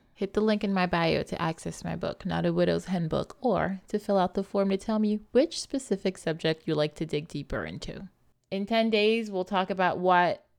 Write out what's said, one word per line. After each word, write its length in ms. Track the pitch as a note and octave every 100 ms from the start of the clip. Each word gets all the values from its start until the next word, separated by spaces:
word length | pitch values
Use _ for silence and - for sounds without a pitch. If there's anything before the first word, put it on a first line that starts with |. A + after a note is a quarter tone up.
| _
Hit 200 | _ G3
the 80 | G#3+
link 220 | G#3+ G#3
in 100 | G3+
my 120 | G3 F3+
bio 380 | F3 E3 D3+
to 180 | - -
access 420 | E3 D#3+ E3+ -
my 140 | E3+ E3
book, 280 | E3 - F3+
Not 200 | E3+ E3+
a 80 |
Widow's 320 | E3+ F3 E3+ F3
Handbook, 500 | F#3 D#3+ C#3 - -
or 400 | B3+ F#3 - F#3+ -
to 100 | G#3
fill 180 | G#3 G3
out 160 | F#3
the 100 | G3
form 260 | G3 G3+ G3
to 80 | F#3+
tell 200 | - G#3+
me 220 | G#3+ G#3+ -
which 260 | A#3+ E4+ -
specific 580 | - C4+ - F#3+ F#3+ F#3
subject 460 | - D#3+ E3 D#3+ -
you'd 120 | D3+
like 180 | D3+ -
to 100 | D#3+
dig 220 | D3 D#3
deeper 380 | D3 C#3 B2+ D#2+
into. 420 | F#2 - - F#3+ - _ _ _
In 160 | G3 G3+
ten 240 | A3+ A3+
days, 400 | G#3+ G#3+ A3+ G#3+
we'll 140 | F#3+
talk 260 | F#3 G3 F#3+
about 300 | F#3+ F3+ -
what 460 | F3+ F3+ F3 - _